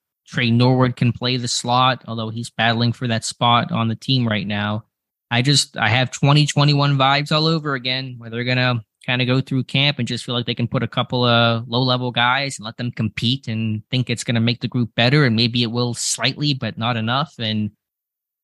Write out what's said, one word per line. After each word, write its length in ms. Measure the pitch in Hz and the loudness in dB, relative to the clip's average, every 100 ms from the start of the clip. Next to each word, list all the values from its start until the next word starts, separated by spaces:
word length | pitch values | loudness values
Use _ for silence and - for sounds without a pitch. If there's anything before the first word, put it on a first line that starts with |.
| _ _ _ | _ _ _
Trey 240 | - 120 | -2 2
Norwood 440 | 117 127 127 127 - | 4 4 4 2 2
can 160 | 120 | 0
play 260 | - 123 127 | 0 -2 -2
the 100 | 120 | -2
slot, 560 | - 120 123 127 123 - | -4 0 2 2 0 -4
although 220 | 113 110 | -8 -6
he's 220 | 113 120 | -8 -8
battling 420 | - 113 113 117 | 0 2 4 2
for 140 | - 127 | 0 -2
that 180 | 113 - | -2 -4
spot 460 | - 120 120 117 | 0 2 4 2
on 160 | 117 113 | -2 -2
the 80 | 110 | -2
team 320 | - 131 117 | -2 0 0
right 180 | 107 98 | -2 -4
now. 400 | 104 104 107 - _ _ _ - | -4 -4 -4 -8 _ _ _ -2
I 100 | 117 | 0
just, 340 | 127 135 - - | 4 2 0 0
I 140 | 110 | 0
have 220 | 123 127 | 2 0
twenty 340 | - 139 147 147 | 0 4 4 4
twenty-one 500 | - 143 143 143 139 | 2 2 4 2 2
vibes 360 | 135 143 147 | 2 2 0
all 160 | 156 156 | 0 0
over 260 | 165 147 | -2 -2
again, 420 | 135 123 131 131 120 | -6 -4 -6 -8 -12
where 100 | 117 | -10
they're 140 | 113 | -6
gonna 400 | 123 127 127 120 - _ | -2 0 2 0 -4 _
kinda 220 | - 127 123 | -4 -2 0
go 160 | 131 | 0
through 220 | 131 131 | 0 -2
camp 340 | 123 139 143 139 | 0 0 2 0
and 100 | 117 | -4
just 160 | 120 | -6
feel 120 | - 120 | -6 -6
like 100 | 120 | -4
they 80 | |
can 140 | 123 117 | -4 -2
put 160 | 135 | -2
a 40 | 113 | -4
couple 360 | - 120 127 | -4 -2 0
of 440 | 123 117 117 113 120 | 2 4 4 0 -2
low-level 440 | 120 127 123 123 | -2 0 0 -2
guys 480 | 117 120 131 139 - | 0 2 0 -2 -8
and 60 | 107 | -12
let 120 | - | -8
them 140 | 120 | -6
compete 560 | - 110 - 117 135 - | -4 -4 -2 -2 -2 -4
and 340 | 113 113 107 - | -4 -4 -4 -4
think 220 | 127 120 | -2 -2
it's 120 | 117 | -4
gonna 160 | - 117 | -2 0
make 220 | 117 120 | 0 -2
the 60 | 123 | -4
group 260 | 123 117 - | -2 -2 0
better. 300 | 120 147 135 | 2 4 4
And 100 | 110 | 2
maybe 280 | 120 120 | 0 0
it 80 | 117 | -2
will 240 | 120 123 113 | -2 -4 -4
slightly, 580 | - - 117 - 147 | -6 -4 -4 -2 -2
but 240 | 131 110 - | -2 -4 -4
not 180 | 113 117 | -4 -2
enough. 360 | 110 131 147 - | -2 -2 -4 -6
And, 320 | 110 107 104 - _ _ _ _ _ _ | -4 -2 -4 -8 _ _ _ _ _ _